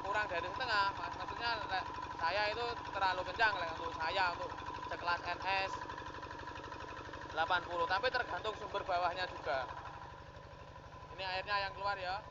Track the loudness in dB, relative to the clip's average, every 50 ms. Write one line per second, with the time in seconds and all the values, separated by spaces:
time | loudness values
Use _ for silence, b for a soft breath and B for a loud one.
0 | -2 0 2 2 2 2 0 0 0 -2 -2 -2 0 2 4 4 4 4 2 0
1 | -4 -4 -4 -6 -6 -6 -4 -2 0 0 0 0 0 0 0 0 0 -2 -4 -6
2 | -6 -6 -4 0 2 2 4 4 4 2 2 0 0 -2 -2 -4 -4 -4 0 4
3 | 4 4 4 4 0 -2 2 6 6 6 6 4 0 -2 -2 -2 -2 -4 -2 0
4 | 0 2 4 4 4 4 4 0 -2 -4 -4 -6 -6 -6 -6 -6 -4 -4 -4 -2
5 | 0 0 0 2 2 -2 -2 0 2 2 2 4 2 0 -2 -4 -6 -6 -6 -6
6 | -8 -8 -8 -8 -8 -8 -8 -8 -8 -8 -8 -8 -8 -8 -8 -8 -8 -8 -8 -8
7 | -8 -8 -8 -8 -8 -4 2 2 4 6 6 4 4 2 2 2 2 4 4 4
8 | 4 4 4 4 2 2 0 -2 0 -2 -2 -2 -6 -2 -2 -2 0 2 2 4
9 | 4 4 4 2 -2 -2 -2 -4 -2 0 2 2 0 -2 -6 -8 -8 -10 -10 -10
10 | -12 -12 -12 -12 -14 -14 -14 -14 -14 -14 -14 -14 -14 -14 -14 -14 -14 -14 -14 -12
11 | -12 -12 -8 -6 -2 0 0 0 0 2 2 2 2 2 -2 -2 0 0 0 2
12 | 0 -2 -2 -2 -4 -8